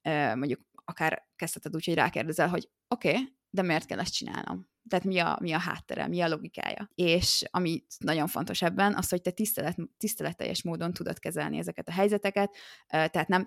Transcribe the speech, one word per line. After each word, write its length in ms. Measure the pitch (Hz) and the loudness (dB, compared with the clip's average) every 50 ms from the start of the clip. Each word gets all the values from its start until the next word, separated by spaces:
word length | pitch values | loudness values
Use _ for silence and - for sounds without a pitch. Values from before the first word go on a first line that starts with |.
ö, 340 | - 156 160 147 143 123 110 | -4 -2 0 0 0 0 0
mondjuk 260 | 123 135 147 120 - _ _ _ - - | 0 -2 -2 -4 -4 _ _ _ -18 -16
akár 420 | - 165 - 160 160 - - - _ _ | -14 -4 -2 0 0 0 -2 -6 _ _
kezdheted 400 | - - 165 - - - 156 156 | -8 -6 -6 -6 -6 -8 -6 -6
úgy, 100 | 160 - | -2 0
hogy 80 | - 165 | 2 2
rákérdezel, 540 | 165 131 170 - - - 160 160 - 156 170 | 4 4 4 2 0 -2 0 2 2 2 2
hogy 220 | 180 170 - - _ _ _ _ | 2 -2 -4 -6 _ _ _ _
oké, 280 | - - - 175 151 226 262 262 - _ _ _ | -4 0 2 2 2 2 0 -4 -8 _ _ _
de 120 | - 190 | -2 0
miért 240 | 185 180 160 165 - | 2 2 2 0 -2
kell 140 | - - 92 | -4 -6 -6
ezt 140 | 156 175 - | -4 -4 -4
csinálnom? 560 | - - - - - - - - 185 185 _ _ _ _ - | -4 -4 -6 -8 -8 -6 -6 -8 -8 -10 _ _ _ _ 0
Tehát 160 | - 180 180 | 0 0 2
mi 140 | 190 190 180 | 2 2 2
a, 180 | 170 165 - - | 2 2 0 0
mi 100 | - 175 | 0 0
a 60 | 160 160 | 0 0
háttere, 500 | 175 180 - - - - - - - - | 0 -2 -4 -6 -8 -6 -6 -4 -2 -2
mi 140 | 170 175 | 0 2
a 60 | 175 165 | 2 2
logikája? 600 | 165 151 - 170 - - - - - - 202 - _ | 0 -2 -4 -8 -8 -6 -6 -6 -6 -6 -10 -8 _
És 500 | - 180 170 165 175 180 - - - - - | 2 4 4 6 6 4 4 2 2 0 0
ami 320 | - 165 180 165 165 - - - - - | 0 0 0 2 0 -2 -4 -8 -12 -4
nagyon 300 | - 196 160 160 147 175 | 0 0 2 2 2 0
fontos 340 | - - 151 - 196 - | 0 -2 -2 -2 -2 0
ebben, 340 | - 165 180 190 196 208 208 | 0 0 2 4 4 4 4
az, 140 | - 185 - | 2 0 0
hogy 120 | - 180 | 0 0
te 100 | - - | 0 -2
tisztelet-, 580 | - - 220 208 - - - 151 175 - 165 - _ - | -2 0 -2 -2 -2 -2 -2 -2 -4 -4 -6 -8 _ -4
tiszteletteljes 680 | - 214 - - 151 147 175 - - - - - - | -4 -4 -4 -4 -4 -6 -4 -4 -4 -4 -4 -4 -4
módon 300 | 175 165 160 170 170 175 | -4 -4 -2 -2 -4 -4
tudod 260 | - 175 - 160 - | -4 -6 -6 -6 -6
kezelni 380 | - - 165 151 151 151 147 151 | -6 -4 -2 -2 -2 -2 -2 -2
ezeket 300 | 170 175 165 - - - | -4 -6 -6 -8 -8 -4
a 40 | |
helyzeteket, 580 | 165 185 196 208 208 208 - 196 196 202 202 202 - | 2 2 4 4 4 2 0 0 2 2 0 0 -2
ö, 40 | - - - - - _ - | -8 -20 -20 -20 -20 _ -2
tehát 400 | - 156 160 160 - 175 - - | 0 2 2 2 2 0 2 4
nem 180 | 185 185 190 | 4 4 2